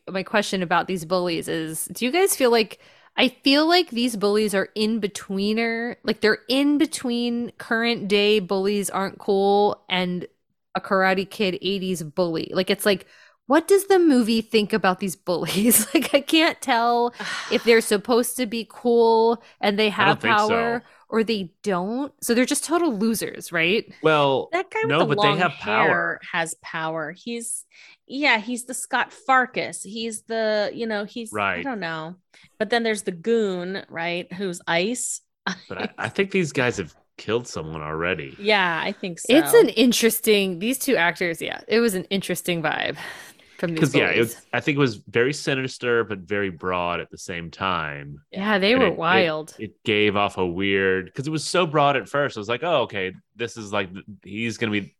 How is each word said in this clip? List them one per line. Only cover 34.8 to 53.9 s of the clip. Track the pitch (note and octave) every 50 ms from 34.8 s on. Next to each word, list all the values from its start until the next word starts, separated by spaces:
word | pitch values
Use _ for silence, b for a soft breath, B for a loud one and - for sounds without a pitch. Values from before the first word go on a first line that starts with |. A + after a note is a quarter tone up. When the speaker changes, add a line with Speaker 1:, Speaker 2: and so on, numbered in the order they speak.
| F3+ G#3+ B3 B3 - - - - _ _ _ _ -
Speaker 2:
<laughs> | - F#3 - - -
Speaker 3:
But | F#2
I, | F2+ - - -
I | - - A2+
think | - - G3 G3
these | - F#3+ F3 C#3+
guys | - C#3 B2+ A#2+ A2
have | G2+ F2 D2+ - _ _ _ _
killed | - - - G#2+ B2 B2+
someone | - - - D#2 D#2 D#2+ D#2+
already. | D2+ D2+ D#2 D#2+ E2 F2 F#2 E2 D2 C2+ C2+
Speaker 2:
Yeah, | - G3+ G#3 G#3+ G3+ F#3 F3 E3 D#3+ D3+
I | F#3
think | G#3 - - F#3 E3+ -
so. | - - A#3+
Speaker 1:
It's | D#4 E4+ F4 -
an | A#4 - A#3+
interesting, | G3 - B3+ B3 - - A#3 A3+ A3+ - - A3 G#3+ G3+ G3 F#3+ F3+ E3
these | F3 A#3 C4
two | - - - A#3+
actors, | E3 E3 F3 E3+ - F#3 E3+ E3 -
yeah, | - - - - - -
it | G#3+ A3+
was | A#3 A#3 F#3
an | F#3 - -
interesting | G3 G3 - - F3+ - - - F3 E3
vibe | D#3 D3+ - - - - - - B B B B B B B B B B B
from | - - E3+
these | E3 D#3+
Speaker 3:
'Cause, | D#3 C3+ B2+
yeah, | D3 G#2+ F2+
it | E2+
Speaker 1:
bullies. | G#2+ A#2 A2+ -
Speaker 3:
was, | - - - -
I | A#2+
think | - D#3+ D3
it | C#3+
was | C#3+ B2 G#2
very | G2 - - G2+ A#2+ A#2+ C3+ D3
sinister, | - - D#3+ C#3 C3 C3 A#2+ - - - B2 A#2+ A#2 A2+
but | G2 G#2+ F#2+
very | F2+ E2 G#2 G2+ G2+ G2
broad | F2 D2+ - F#2 F2+ F2+ F2 F2 F2 E2+
at | D#2 -
the | -
same | D#2+ - - F2+ E2+ E2+ E2
time. | - - G2 F#2+ F2+ E2 D#2 D2+ D2 C#2+ C#2+ - - - _ -
Speaker 1:
Yeah, | - F#3 G3 G#3+ G#3+ F#3+
they | F#3+ G3+ B3
Speaker 3:
And | C4+ B3
Speaker 1:
were | F#3
Speaker 3:
it, |
it, | -
Speaker 1:
wild. | - E3 E3+ F3+ F#3+ F#3 D#3+ D#3 D#3 D#3 - -
Speaker 3:
it | - A2 G2 - _ -
gave | A#2 G#2+ G#2 G#2 G#2+ G2
off | G#2 G2+ G2 -
a | G2+ F#2
weird, | F2+ E2+ F2+ G2 G2 G2 G2 F#2+ F#2+ F#2 F#2 F2+ -
'cause | - - C3
it | D3+
was | D#3 D3+ D3
so | - - F3 F#3
broad | D#3+ C#3+ D#3 C#3+ C#3+ C#3
at | C3 G2
first. | - - C#3+ C#3+ B2+ -
I | A2+
was | G2+ G#2
like, | A#2+ B2 D3+
"Oh, | F3 E3 C#3 A2+
okay, | G2+ A#2 G2+ F#2 F#2 F#2+ - _ _ _
this | G2+ A#2 A2+ -
is, | A2+ G#2+ G2+ G2+
like, | G#2 G2+ F2